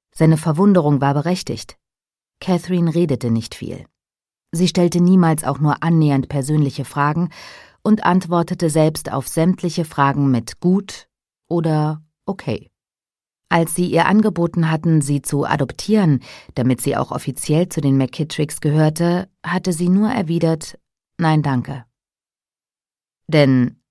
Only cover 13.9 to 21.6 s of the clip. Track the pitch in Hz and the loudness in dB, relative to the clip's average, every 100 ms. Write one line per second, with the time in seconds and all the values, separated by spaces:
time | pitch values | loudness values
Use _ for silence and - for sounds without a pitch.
13.9 | 165 175 208 214 - 170 170 160 160 165 | 0 2 2 2 0 -2 0 -2 0 0
14.9 | 156 139 143 - 143 - 147 127 - - | 0 0 -2 -2 -4 -2 -2 -4 -6 0
15.9 | 214 170 131 - - - - 123 123 139 | 2 2 2 -4 -20 -12 -2 0 0 -2
16.9 | - 127 131 - - - 156 185 - 143 | -4 -4 -6 -8 -8 -2 0 0 -2 0
17.9 | 135 131 - 156 - 147 - 151 156 156 | 2 0 -4 -6 -4 -6 -4 -2 2 2
18.9 | 156 170 175 190 _ 165 185 185 160 180 | 2 0 -2 -4 _ -6 -4 -2 -2 2
19.9 | 190 214 - 160 170 165 160 - - _ | 2 2 -2 -2 0 0 -2 -6 -18 _
20.9 | _ _ - 160 156 143 127 | _ _ -4 0 2 0 -2